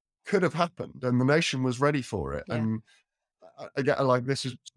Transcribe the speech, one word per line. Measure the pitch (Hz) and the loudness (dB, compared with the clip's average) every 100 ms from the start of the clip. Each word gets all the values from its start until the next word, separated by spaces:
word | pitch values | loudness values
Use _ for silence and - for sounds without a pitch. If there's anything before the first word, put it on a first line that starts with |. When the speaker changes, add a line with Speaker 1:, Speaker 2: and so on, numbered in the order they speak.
| _ _ - | _ _ -2
Speaker 1:
could | 202 | 0
have | 175 | 2
happened | 160 170 - - - | 0 -2 -4 -12 -6
and | 127 123 | 0 2
the | 131 | 4
nation | 156 - 135 | 4 2 0
was | 127 120 | -2 2
ready | 143 147 | 0 0
for | 120 98 69 71 | -2 -6 -4 -6
it. | - | -4
Speaker 2:
Yeah. | 113 | -2
Speaker 1:
And | 110 110 - _ _ _ _ _ 92 - | -2 -4 -8 _ _ _ _ _ -20 -18
I, | 143 139 | -8 -2
I | |
get, | 135 139 135 | 0 2 2
like, | 127 123 | 2 0
this | 131 131 | -4 -6
is | - - | -10 -6